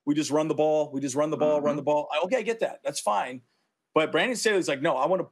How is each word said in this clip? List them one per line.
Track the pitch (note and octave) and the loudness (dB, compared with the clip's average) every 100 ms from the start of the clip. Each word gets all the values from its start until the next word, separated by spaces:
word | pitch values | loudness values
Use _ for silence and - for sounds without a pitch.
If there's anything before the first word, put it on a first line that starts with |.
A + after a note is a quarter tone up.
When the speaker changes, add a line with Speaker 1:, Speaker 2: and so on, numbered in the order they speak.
Speaker 1:
we | - | -2
just | D3+ C#3+ | 0 2
run | D3 D#3 | 0 0
the | |
ball, | C#3+ D#3 D3+ D3 | 2 2 2 0
we | C3+ | -4
just | C#3 | -4
run | C3 D#3 | -2 -2
the | C#3+ | 0
ball, | D3+ D3+ | 2 2
run | D3 | 0
Speaker 2:
Mm-hmm. | D3 | 0
Speaker 1:
the | |
ball. | C#3 D3 D3 | 0 0 0
I, | D3 | -4
okay, | F#3 B3+ | 0 -2
I | |
get | G#3+ A3+ | -2 -2
that. | D#3 - | -4 -4
That's | C#3 C#3+ | -8 -4
fine. | - G3+ C3+ B2+ - _ _ _ _ | -2 -2 -2 -8 -16 _ _ _ _
But | D#3 D#3 | 0 2
Brandon | D#3 A3 A#3 | 2 0 0
Staley's | A3 G3 D#3+ | 2 2 0
like, | C#3 | 0
"No, | D#3+ C3 | 0 0
I | D3 | 2
wanna, | F#3 - | 0 -2